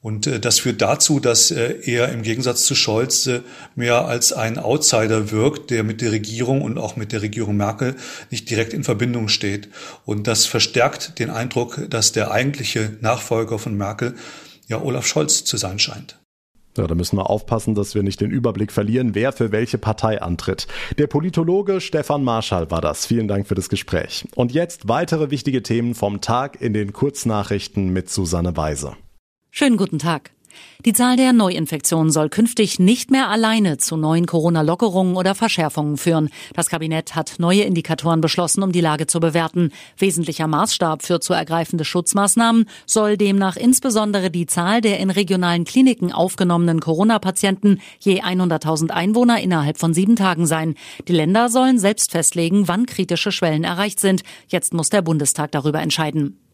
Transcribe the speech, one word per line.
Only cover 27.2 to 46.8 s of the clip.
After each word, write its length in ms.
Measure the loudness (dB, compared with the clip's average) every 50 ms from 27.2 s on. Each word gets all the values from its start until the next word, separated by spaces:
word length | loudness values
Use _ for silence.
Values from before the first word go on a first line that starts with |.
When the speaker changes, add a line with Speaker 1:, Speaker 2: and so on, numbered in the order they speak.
| -2 -2 0 0 -2 -2 -2 -4 -4 -4 -4 -2 0 0 0
Speaker 2:
mit 160 | -2 -4 -4
Susanne 480 | -4 -4 -2 0 0 0 0 0 0
Weise. 400 | -2 -2 -2 -4 -6 -8 -10 -12 -16 -20 -20 _ _ _ _ _ _ _ _
Speaker 3:
Schönen 260 | _ 2 2 4 4
guten 220 | 2 2 -2 -2 -4
Tag. 320 | -2 -2 -4 -4 _ -16 _ _ _ _ -20 -20 -20 -20 -20 _ 0
Die 80 | 0 2
Zahl 240 | 4 2 4 4
der 160 | 4 6 6 6
Neuinfektionen 760 | 6 4 4 2 0 -2 -4 -4 -4 -2 0 2 2 2 4
soll 180 | 4 2 0 0
künftig 500 | 2 2 2 2 4 0 0 0 2 4
nicht 320 | 4 4 4 2 2 0
mehr 180 | 2 2 2 2
alleine 480 | 2 2 2 2 2 2 2 2 0
zu 200 | 0 -2 -4 -2
neuen 280 | 0 0 2 2 2 2
Corona-Lockerungen 920 | 2 0 2 2 4 4 4 2 2 2 2 0 2 2 2 2 2 0
oder 180 | 2 0 0 0
Verschärfungen 600 | 0 0 0 2 0 0 0 0 -2 -2 -2 -2
führen. 320 | 0 0 2 2 2 0 -2 -4 -12 -20 -10 -6
Das 160 | -4 -4 -2
Kabinett 440 | -4 -4 -4 -2 -4 -4 -4 -4 -6
hat 220 | -6 -6 -6 -4 0
neue 240 | 2 4 4 4 4
Indikatoren 580 | 2 0 -2 0 -2 -4 0 2 2 2 2
beschlossen, 420 | 2 2 0 0 0 0 0 0 0
um 80 | 0
die 80 | 2 2
Lage 260 | 2 2 2 0 -2
zu 140 | -2 0 2
bewerten. 540 | 0 2 2 2 0 0 2 0 0 0 0 -6 -20 -20 _
Wesentlicher 500 | 0 0 0 2 0 -2 -4 -2 -2 -2
Maßstab 560 | 0 2 2 2 0 0 0 0 0 0 -4 -2
für 160 | -2 -2 -2
zu 140 | 0 0 -2
ergreifende 500 | -2 0 0 -2 -2 -2 -2 -2 -4 -4
Schutzmaßnahmen 840 | -2 -2 -2 -2 0 0 2 2 2 2 2 4 4 4 4 2 2 -2 -20 -4
soll 320 | 0 2 2 4 2 2
demnach 400 | 2 2 2 4 2 2 0 -2
insbesondere 760 | 2 4 4 4 4 2 0 0 0 0 0 0 0 0 0
die 140 | -2 -2 -4
Zahl 340 | -2 -2 -2 0 2 0 2
der 220 | 2 0 0 0
in 80 | 0 0
regionalen 560 | 0 0 0 2 0 2 2 2 2 0 -2
Kliniken 480 | 2 4 6 6 6 4 2 -2 -2 0
aufgenommenen 640 | 0 0 0 2 0 2 2 4 4 4 4 2
Corona-Patienten 1040 | 2